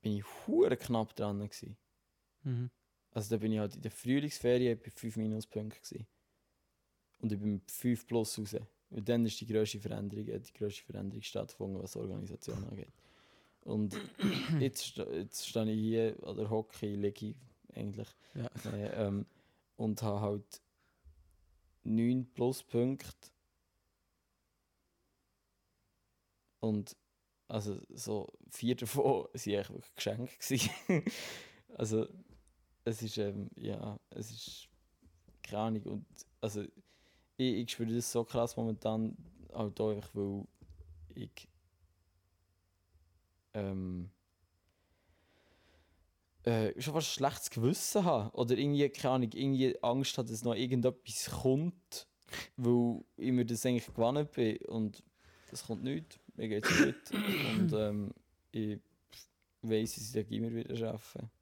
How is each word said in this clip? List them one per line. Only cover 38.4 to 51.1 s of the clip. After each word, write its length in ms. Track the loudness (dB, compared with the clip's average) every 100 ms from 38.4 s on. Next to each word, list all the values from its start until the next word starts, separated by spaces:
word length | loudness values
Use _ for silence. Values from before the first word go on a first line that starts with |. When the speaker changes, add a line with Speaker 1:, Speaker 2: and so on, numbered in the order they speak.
| 0 0
Speaker 1:
momentan 600 | -2 0 0 0 0 -4 -16 -20 -14
halt 280 | -4 -4 0
auch 100 | 0
einfach, 240 | 0 -4
weil 320 | -4 -2 -4 -8 _ -20 -20 -20 -20 -16
ich, 340 | -14 -14 -14 -20 _ _ _ _ _ _ _ _ _ _ _ _ _ _ _ _ _ _ _ _
ähm, 560 | -4 -2 -2 -4 -6 -8 _ _ _ _ _ _ _ _ _ _ _ _ _ _ _ _ _ _ _ _ _ _ _
äh, 360 | 2 4 2 0
schon 140 | -2
fast 140 | -2 -2
ein 40 |
schlechtes 360 | 2 0 0 -6
Gewissen 540 | 2 2 2 2 2
habe. 300 | 4 4 2 0
Oder 200 | 2 4
irgendwie, 320 | 4 4 4
keine 260 | 4 2
Ahnung, 160 | 4 2
irgendwie 500 | 2 2 4 4 4
Angst 360 | 2 2 2 0
habe, 100 | -2
dass 140 | -2
noch 120 | 0
irgendetwas 760 | 0 2 4 4 2 -8